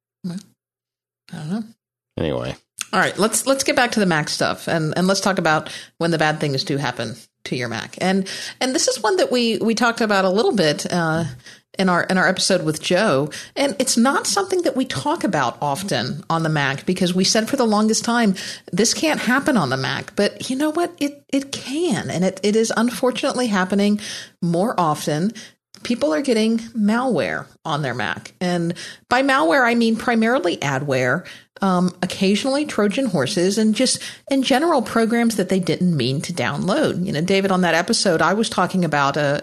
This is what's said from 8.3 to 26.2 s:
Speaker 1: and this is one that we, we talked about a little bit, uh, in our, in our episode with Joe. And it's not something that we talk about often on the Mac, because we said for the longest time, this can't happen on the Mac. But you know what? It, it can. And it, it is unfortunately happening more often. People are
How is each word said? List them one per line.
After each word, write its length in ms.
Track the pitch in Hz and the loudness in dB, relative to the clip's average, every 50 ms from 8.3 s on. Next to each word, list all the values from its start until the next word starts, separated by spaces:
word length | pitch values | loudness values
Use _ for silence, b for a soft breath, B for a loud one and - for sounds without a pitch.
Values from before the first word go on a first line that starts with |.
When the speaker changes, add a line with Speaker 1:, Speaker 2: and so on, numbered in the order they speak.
| B B B B B - | B B B B B -4
Speaker 1:
and 120 | - 262 262 | -2 -2 0
this 140 | - - | 0 0
is 140 | - 508 494 214 | 0 -2 0 0
one 140 | 427 392 | 0 2
that 140 | 370 285 - | 2 2 2
we, 260 | 247 247 240 226 220 | 2 2 2 2 0
we 180 | - - 226 226 | 0 0 0 0
talked 240 | 214 247 233 226 - | 2 0 0 0 0
about 220 | 233 208 208 190 190 | 0 2 2 2 2
a 60 | 190 | 2
little 260 | 180 208 247 403 302 | 2 2 2 2 2
bit, 300 | 202 165 151 147 - - - | 2 2 2 2 0 -2 -4
uh, 340 | - 175 165 160 156 160 165 156 B B B B B B B _ - | -2 0 0 0 0 0 -2 -4 B B B B B B B _ -4
in 120 | - 190 190 | 0 2 2
our, 140 | 180 170 - | 2 2 2
in 140 | - 190 | 2 2
our 80 | 185 170 | 2 2
episode 380 | 175 185 185 - - 196 175 156 | 2 2 2 2 2 2 2 2
with 180 | 156 156 - | 0 -2 -2
Joe. 480 | - - 180 175 220 214 147 131 147 147 B B B B B | 0 0 2 2 2 2 2 2 0 -2 B B B B B
And 180 | - 277 277 - - | -2 -2 0 0 -2
it's 180 | 254 - - | -2 0 2
not 300 | 233 226 269 294 415 - | 2 4 4 2 0 -2
something 340 | - - 403 392 370 381 370 | -2 -2 -2 -2 0 0 0
that 160 | 339 311 - | 0 0 0
we 80 | 247 262 | 0 -2
talk 400 | - - - - 294 311 339 - | -2 -4 -4 -2 -2 -2 0 0
about 320 | 262 185 151 131 117 120 - | 0 0 0 0 0 -2 -2
often 640 | 151 143 139 160 190 196 156 123 - - - 147 - - | -4 -4 -2 -2 -2 -2 -2 -2 -2 -4 -6 -8 -4 -4
on 140 | 165 165 160 | -2 0 0
the 40 | 156 | 0
Mac, 360 | 156 151 143 131 135 127 - | 0 0 0 0 -2 -2 -2
because 280 | - 185 180 190 175 180 | -2 -2 0 0 0 2
we 120 | 185 196 | 2 2
said 240 | - - 226 220 220 | 2 2 0 0 0
for 80 | - | 0
the 80 | 254 240 | 0 2
longest 380 | 226 208 208 220 220 220 220 - | 2 2 4 2 2 2 0 0
time, 300 | - 233 240 233 202 185 B B B B B B - | 0 0 2 2 2 2 B B B B B B -4
this 220 | - 180 220 - - | 0 0 0 0 0
can't 260 | - - 311 - 220 | 0 0 -2 -2 -2
happen 380 | - 220 240 269 277 311 277 | 0 0 0 2 2 2 2
on 120 | 214 - - | 2 2 0
the 60 | 131 | 0
Mac. 380 | 135 131 127 135 - - - - | -2 -2 -2 -4 -6 -8 -6 -2
But 340 | - 202 - - - - - | 0 0 0 -2 -4 -6 -6
you 60 | 262 | -4
know 140 | 262 302 311 | -2 -2 0
what? 240 | 302 339 349 349 349 - | 0 0 -2 -2 -2 -4
It, 200 | 294 285 294 - - _ - | -4 -4 -4 -8 -8 _ -2
it 180 | 277 277 277 | -2 -2 -4
can. 580 | - - - 247 262 311 359 339 226 139 - 131 | -8 -10 -8 -6 -4 -2 0 0 0 -2 -2 -4
And 140 | - 160 185 | -2 0 0
it, 160 | 190 - - - | 0 0 0 0
it 120 | 208 208 | 0 2
is 160 | 220 226 226 - | 2 2 0 0
unfortunately 720 | - 226 247 240 - - 247 254 214 - 277 - 247 247 | 0 0 0 0 0 0 -2 0 0 -2 -2 -2 -2 0
happening 520 | 233 202 190 185 190 208 202 202 208 208 208 B B B B B B B _ | 0 0 0 0 0 2 2 2 2 0 0 B B B B B B B _
more 320 | - 170 170 165 196 247 - - | -2 0 0 2 0 0 0 0
often. 540 | 175 156 151 - - 170 147 151 175 220 226 B B B B _ _ _ - - - | 2 2 0 0 -2 -2 0 0 0 -2 -4 B B B B _ _ _ -20 -10 -6
People 300 | - 240 240 277 302 311 | -4 -2 0 0 0 0
are 80 | 302 | 0